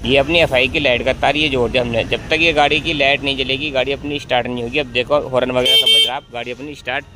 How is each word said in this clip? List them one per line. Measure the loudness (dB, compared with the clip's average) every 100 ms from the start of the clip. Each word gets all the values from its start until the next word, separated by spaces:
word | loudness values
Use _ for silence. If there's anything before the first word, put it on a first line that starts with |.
ये | 2 2
अपनी | 4 2
एफ़आई | 4 2 2
की | 0
लाइट | 0 2 0
का | 0
तार | 0 0
ये | 0
जोड़ | 0 0
दिया | 0
हमने। | 0 -2 -2
जब | -4 -2
तक | 0
ये | 2
गाड़ी | 4 2 2
की | -2
लाइट | 0 0 0
नहीं | -2 -4
जलेगी, | -4 -4 -2
गाड़ी | -2 -2
अपनी | -4 -6 -8
स्टार्ट | -2 -2 -2
नहीं | -6
होगी। | -4 -4
अब | -2
देखो, | -4 0 0 0
हॉर्न | -2 0
वगैरह | 0 4 4
सब | 4
बज | 4 2
रहा | -2
है, | -10
गाड़ी | -12 -10
अपनी | -10 -12 -12
स्टार्ट | -8 -8 -8